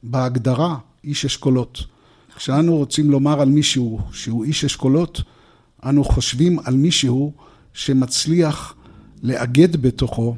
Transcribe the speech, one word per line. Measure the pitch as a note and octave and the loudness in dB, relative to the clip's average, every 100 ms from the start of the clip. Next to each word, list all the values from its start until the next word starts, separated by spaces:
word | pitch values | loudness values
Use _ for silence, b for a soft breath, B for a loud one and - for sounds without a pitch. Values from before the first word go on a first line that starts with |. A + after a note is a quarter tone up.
בהגדרה | A#2+ C3 B2+ B2+ B2+ B2 E3 D3 - _ | -4 -4 -2 -2 -2 0 0 -4 -12 _
איש | D3 C#3+ C#3+ | -10 -6 -6
אשכולות. | - - B2+ A#2 - - b b b b - | -4 0 0 -2 -10 -14 b b b b -16
כשאנו | - C3+ E3 D#3+ | -4 0 2 2
רוצים | C#3+ - D3 | 0 0 2
לומר | C#3+ C#3+ D3 | 4 2 2
על | C#3 | 4
מישהו | D3 D3 C3+ A#2+ A2 - | 4 2 0 -2 -4 -8
שהוא | - - A#2 A2+ | -10 -6 -4 -2
איש | D#3 D3 | -2 -4
אשכולות, | - C3+ C#3 E3+ - - b b b b b B2+ | -2 0 2 0 -6 -10 b b b b b 0
אנו | C#3+ | 0
חושבים | C#3+ A#2+ B2+ B2 E3+ F3 | 2 0 0 0 2 0
על | - C3 | 0 0
מישהו | D#3 D#3+ C3 B2 D3 D3 b b b | 2 2 0 0 -2 -6 b b b
שמצליח | - - C3+ C3 - - E3 D#3+ C#3+ - - B B B B | -14 -2 0 0 -2 0 2 2 -2 -10 -18 B B B B
לאגד | A#2 A#2+ A#2+ B2 F3 E3 | -6 -4 0 6 6 6
בתוכו | B2+ - B2+ - A#2 | 0 0 -4 -2 -4